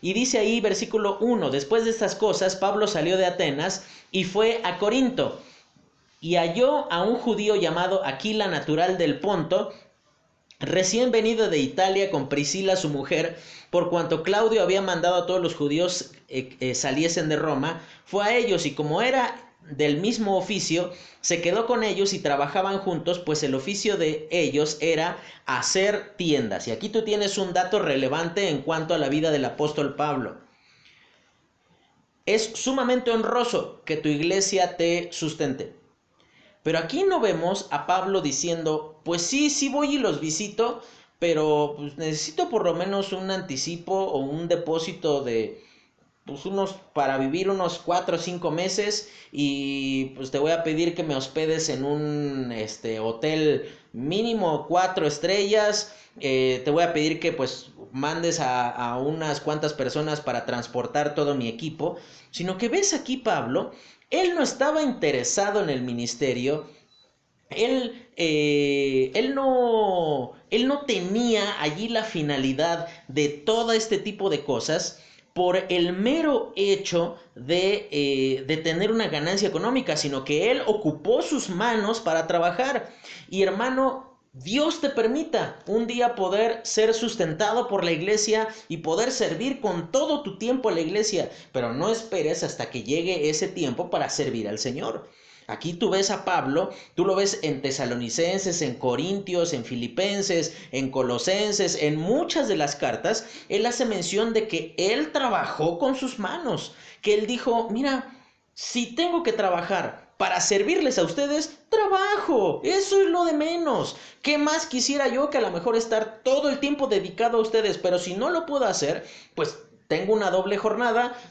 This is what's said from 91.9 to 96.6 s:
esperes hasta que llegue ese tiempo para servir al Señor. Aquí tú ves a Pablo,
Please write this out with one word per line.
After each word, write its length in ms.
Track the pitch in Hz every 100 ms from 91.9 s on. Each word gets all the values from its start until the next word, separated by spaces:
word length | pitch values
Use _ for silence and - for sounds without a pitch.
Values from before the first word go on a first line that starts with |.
esperes 520 | 226 - 190 151 160
hasta 260 | 165 - 117
que 140 | 123
llegue 460 | 104 156 170 180 151
ese 180 | 151 -
tiempo 420 | 180 147 120 175
para 200 | 175 143
servir 400 | - 135 120 104
al 100 | 107
Señor. 500 | 135 131 214 101 - - - - -
Aquí 240 | 107 160
tú 160 | 170 202
ves 220 | 190 196
a 140 | 190 -
Pablo, 460 | 175 135 147